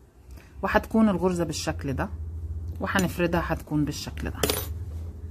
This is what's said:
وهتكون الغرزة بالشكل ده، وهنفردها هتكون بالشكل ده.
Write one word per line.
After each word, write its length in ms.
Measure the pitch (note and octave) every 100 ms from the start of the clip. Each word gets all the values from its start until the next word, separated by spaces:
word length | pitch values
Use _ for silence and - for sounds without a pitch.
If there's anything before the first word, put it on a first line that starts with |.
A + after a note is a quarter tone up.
| - - - - - -
وهتكون 460 | G3 G#3 - A3 A3
الغرزة 360 | F3 F#3 F3
بالشكل 480 | E3 - D#3+ - C#3
ده، 160 | C3 F#3 - - - - - - -
وهنفردها 640 | F#3+ G3 F3 - E3+ E3+
هتكون 400 | D#3+ D#3+ - D3+
بالشكل 460 | D3 C#3+ - - F2
ده. 100 | - - - - - - - - - -